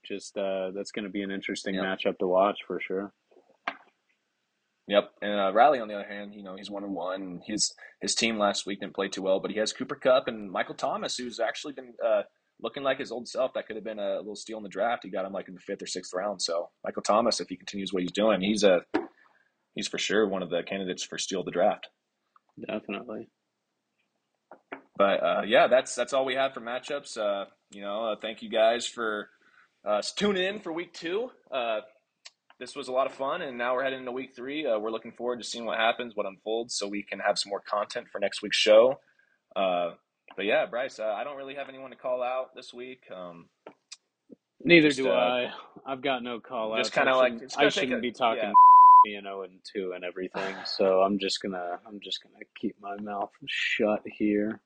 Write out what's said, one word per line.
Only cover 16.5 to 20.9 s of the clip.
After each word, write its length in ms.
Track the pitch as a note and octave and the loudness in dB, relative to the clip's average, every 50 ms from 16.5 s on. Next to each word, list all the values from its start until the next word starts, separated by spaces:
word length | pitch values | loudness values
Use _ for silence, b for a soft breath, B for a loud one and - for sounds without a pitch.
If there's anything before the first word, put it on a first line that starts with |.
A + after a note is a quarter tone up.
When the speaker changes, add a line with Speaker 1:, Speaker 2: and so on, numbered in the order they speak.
| E2+ E2+ E2+ - _ _ - | -2 -4 -4 -6 _ _ -10
Speaker 2:
Michael 180 | G2 G#2 G#2+ | -8 -8 -4
Thomas, 380 | - - G#2 A2 A#2 A#2 G2 - | 0 2 4 4 4 2 0 0
if 80 | F2+ | -4
he 80 | - F#2 | -8 -10
continues 380 | - - - - G2+ G2 F#2+ G2+ | -12 -12 -10 -8 -8 -6 -4 -2
what 100 | F#2 F2+ | -2 -2
he's 80 | F2 | -2
doing, 300 | E2+ G2+ G#2 A2 G#2 F2+ | 0 2 4 4 4 4
he's 240 | F#2 G2+ A2 G#2 G#2 | 2 0 2 4 6
a, 200 | G2 F2+ - - _ - F#2+ - b b b b b b b b b b _ _ _ _ | 6 6 6 2 _ -4 -4 -4 b b b b b b b b b b _ _ _ _
he's 140 | A2 G#2 | -8 -8
for 100 | - - | -6 -4
sure 300 | - - - G2 G#2+ A2 | -4 -2 0 2 2 2
one 160 | G2 F#2+ F#2 F#2 | 2 0 -4 -4
of 60 | D#2+ | -2
the 140 | F2+ E2+ E2 | -4 -4 -4
candidates 400 | - F#2+ G2 G2 F2+ | -4 -6 -6 -4 -4